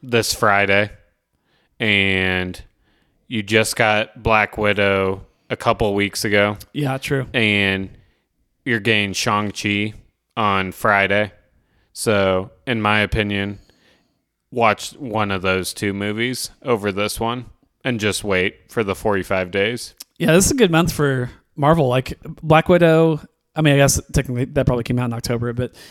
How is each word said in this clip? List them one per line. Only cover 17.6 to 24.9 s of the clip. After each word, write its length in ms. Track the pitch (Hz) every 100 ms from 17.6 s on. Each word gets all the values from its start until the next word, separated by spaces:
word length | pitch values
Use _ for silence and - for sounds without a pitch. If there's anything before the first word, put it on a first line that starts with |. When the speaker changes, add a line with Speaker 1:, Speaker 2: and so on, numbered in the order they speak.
| _ _
Speaker 1:
and 160 | 139 117
just 240 | 104 95
wait 480 | 104 92 95 - _
for 120 | -
the 120 | 101 92
forty-five 560 | 110 98 92 95 90
days. 420 | 98 101 120 - - - _
Speaker 2:
Yeah, 160 | 160
this 120 | 165 196
is 40 |
a 40 | 277
good 160 | 208
month 200 | 160 185
for 380 | - 143 131 123 - _ -
Marvel. 320 | 143 165 131
Like, 300 | 127 131 -
Black 460 | - - 156 156 -
Widow, 500 | 175 170 160 165 151 - _ _ -
I 60 |
mean, 120 | 156
I 40 | 139
guess 220 | 139 - -
technically 320 | - 131 120 -
that 200 | 143 127
probably 180 | 123
came 160 | 113